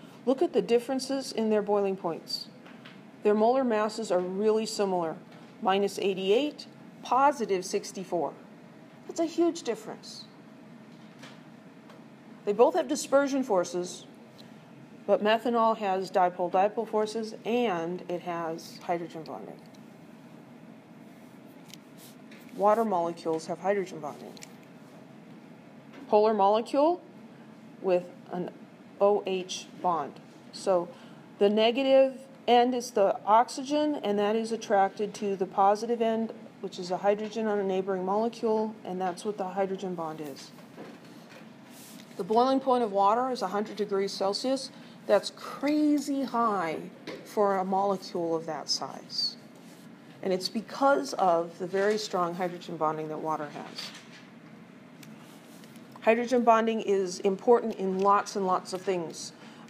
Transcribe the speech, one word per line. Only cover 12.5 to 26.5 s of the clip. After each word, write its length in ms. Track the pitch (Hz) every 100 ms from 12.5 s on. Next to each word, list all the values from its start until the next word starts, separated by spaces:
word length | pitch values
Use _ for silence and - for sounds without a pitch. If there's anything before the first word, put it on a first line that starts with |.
both 200 | 208 254
have 140 | 330 254
dispersion 560 | 294 - 277 277 277
forces, 600 | 247 185 175 180 180 - - - - - - - - - - - -
but 160 | 196
methanol 540 | 208 226 240 233 226 220
has 320 | 202 190 180
dipole-dipole 760 | 202 180 180 175 185 208 220 220
forces 480 | 214 214 226 220 - 196
and 580 | 240 233 170 165 180 -
it 120 | 175
has 580 | 180 170 165 165 - -
hydrogen 400 | - 170 165 165
bonding. 360 | 151 104 - - - - - - - - - - - - - - - - - - - - - - - - - - - - - - - -
Water 280 | 202 220 220
molecules 600 | 180 170 170 165 160 175
have 140 | 165
hydrogen 400 | 185 202 175 156
bonding. 340 | 147 - 104 - - - - - - - - - - - - - - - - - -
Polar 260 | 214 220
molecule 680 | 214 196